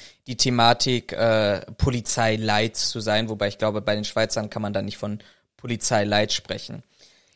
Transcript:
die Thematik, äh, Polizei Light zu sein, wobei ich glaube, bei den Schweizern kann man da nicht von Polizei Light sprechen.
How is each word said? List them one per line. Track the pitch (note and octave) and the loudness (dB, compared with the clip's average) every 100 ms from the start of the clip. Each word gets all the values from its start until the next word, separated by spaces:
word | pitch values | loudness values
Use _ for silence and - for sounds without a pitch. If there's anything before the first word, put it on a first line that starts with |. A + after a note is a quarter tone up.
| - _ - | -12 _ -12
die | B2 | 0
Thematik, | C3 A#2+ A#2 B2 C3+ B2 - | 2 6 6 6 2 0 -2
äh, | - A#2 A2 G#2 G2 - A2 | 0 2 4 2 0 -4 -2
Polizei | C#3 B2 - - A2+ G#2+ | 0 0 -2 0 2 2
Light | A2 G#2+ A2 - | 2 2 0 -2
zu | - A#2 | -4 -4
sein, | G#2+ G#2+ A2+ | 0 0 0
wobei | G#2 G2+ | -2 -4
ich | - | 0
glaube, | A2 G#2+ | -2 0
bei | G#2 | -2
den | G#2 | -2
Schweizern | G#2 A2+ A2 A2+ G#2+ | -2 -2 0 -2 -6
kann | G#2+ | -6
man | G#2 | -4
da | G2 | -4
nicht | G2+ - | -6 -8
von | G#2 G#2 - _ _ _ | -8 -8 -12 _ _ _
Polizei | A#2+ A#2 - A2 | -8 -4 0 0
Light | G2+ G#2 G#2+ | 2 2 2
sprechen. | - - E2+ - A2 - _ - _ _ | -2 -6 -10 -10 -14 -16 _ -20 _ _